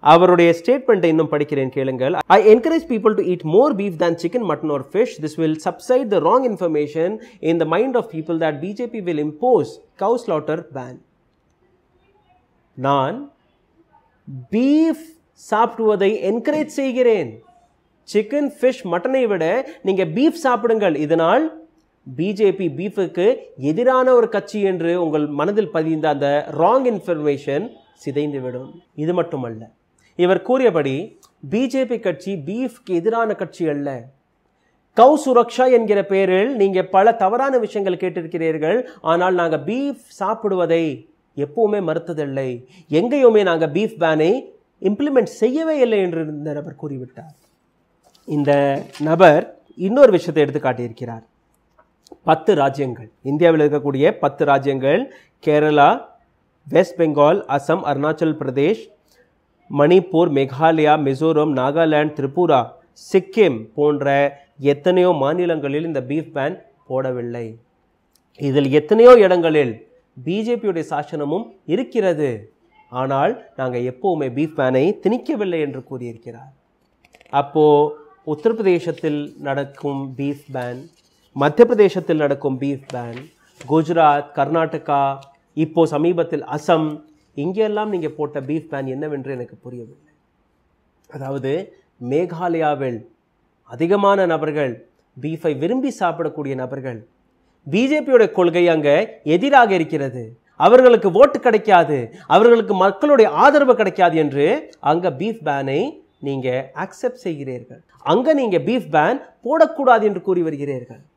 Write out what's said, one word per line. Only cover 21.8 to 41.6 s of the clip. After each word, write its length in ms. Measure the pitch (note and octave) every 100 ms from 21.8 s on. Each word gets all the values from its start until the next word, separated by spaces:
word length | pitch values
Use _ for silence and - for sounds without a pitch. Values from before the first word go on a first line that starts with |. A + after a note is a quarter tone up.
| _ _ - B2+
பி 160 | F3+
ஜே 220 | G3+ G#3+
பி 140 | F#3+ F3+
பீஃபுக்கு 680 | C3+ G3 F#3+ F3+ E3 F#3 C4 - -
எதிரான 580 | C3+ D#3+ B3 B3+ B3+
ஒரு 140 | B3+ A3+
கட்சி 320 | G#3+ G3+ G#3+
என்று 420 | G3 F#3 E3 F3
உங்கள் 240 | E3 D3+ D3
மனதில் 440 | C#3+ D#3 E3 G3+
பதிந்த 380 | E3 D#3+ D#3+ D#3
அந்த 400 | D3 C#3 C#3+ - D3
ராங் 260 | E3+ B3
இன்ஃபர்மேஷன் 840 | B3+ G#3 - E3 D3+ C#3 C#3 C#3 A3 - _ _
சிதைந்துவிடும். 680 | - C#3 D3 C#3 B2+ B2 C3+ - _
இது 200 | - D#3
மட்டுமல்ல, 560 | F3 E3 D3+ A#2+ A2+ A2 _ _ _ _ -
இவர் 260 | F3+ F#3
கூறியபடி 760 | F#3 B3+ B3+ E3+ C#3 C3+ G#3+ _ _ _ C#3+
பி 160 | G3 C4
ஜே 200 | C4+ B3+
பி 120 | A#3
கட்சி 360 | F#3+ E3+ -
பீஃப்க்கு 560 | G3 C#3+ G#3+ B3+ - -
எதிரான 440 | F3+ E3+ A3+ A3+
கட்சி 340 | G3+ F#3 - E3
அல்ல. 400 | C#3+ C#3+ C3 B2 _ _ _ _ _ _ _ _
கௌ 240 | - A#3+ D4+ D4
சுரக்ஷா 460 | A#3+ A#3 - B3+
என்கிற 320 | B3 A3 G3+
பெயரில் 520 | G3 F#3+ F#3+ F#3 A3 C4
நீங்க 260 | G3 F#3
பல 300 | F#3 G3 G#3
தவறான 460 | A3+ F#3+ A#3+ C4+ C4
விஷயங்கள் 380 | G#3+ G#3+ G3 F3
கேட்டிருக்கிறீர்கள். 880 | F#3 E3+ E3 E3 D#3+ D#3 D#3 G#3+ B3 -
ஆனால் 340 | D#3+ E3+ F3+
நாங்க 220 | F#3 E3+ D#3+
பீஃப் 440 | C#3 A#3 C#4+ A3+ -
சாப்பிடுவதை 1040 | - G3 A3+ G#3+ F#3+ E3+ E3 E3 B2+ - _ _ -
எப்பவுமே 440 | C#3+ D3